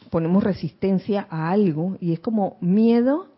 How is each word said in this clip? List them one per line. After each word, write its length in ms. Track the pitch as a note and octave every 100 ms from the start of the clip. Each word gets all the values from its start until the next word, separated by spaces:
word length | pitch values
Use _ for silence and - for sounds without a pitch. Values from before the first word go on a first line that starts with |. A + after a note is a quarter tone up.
| -
ponemos 340 | E3+ E3 F#3+
resistencia 840 | G#3 F3+ E3 - F#3+ F#3+ - G3+ -
a 200 | D#3+ D#3+
algo, 460 | G3+ G3 D3+ F3+ F#3+
y 100 | E3+
es 80 | E3
como 380 | - A3 F#3 -
miedo 680 | F3 G3+ A3+ A#3 B3 D4+ -